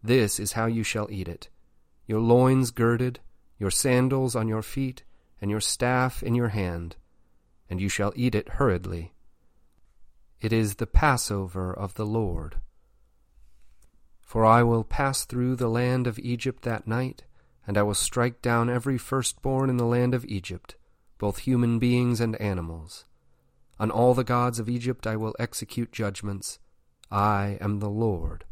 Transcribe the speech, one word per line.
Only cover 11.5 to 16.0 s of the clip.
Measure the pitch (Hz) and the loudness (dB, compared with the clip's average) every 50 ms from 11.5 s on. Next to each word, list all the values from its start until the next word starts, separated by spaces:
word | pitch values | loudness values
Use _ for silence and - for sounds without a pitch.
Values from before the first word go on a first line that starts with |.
| 87 95 92 90 92 | -6 -6 -4 -4 -4
of | - 101 95 - | -6 -8 -8 -6
the | - 110 | -6 -4
Lord. | 104 107 113 110 95 85 82 78 76 - - - - _ - _ _ _ _ _ _ _ _ _ _ _ - - - - - - - - - - - _ - - - - - | -2 -2 -2 -2 -2 -2 -4 -6 -4 -4 -6 -6 -6 _ -20 _ _ _ _ _ _ _ _ _ _ _ -20 -20 -20 -20 -20 -20 -20 -20 -20 -20 -20 _ -20 -20 -20 -20 -20
For | - - - 113 113 | -20 -8 -2 2 6
I | 110 113 117 120 | 6 8 8 6
will | 117 117 113 110 | 4 4 0 0
pass | - - - 143 135 127 - - | -2 -2 0 0 0 0 -2 -6
through | - - 123 123 127 131 | -6 -4 -2 -2 -2 -2
the | 120 123 117 | 0 0 0
land | 113 120 123 123 127 127 | 0 0 0 2 0 0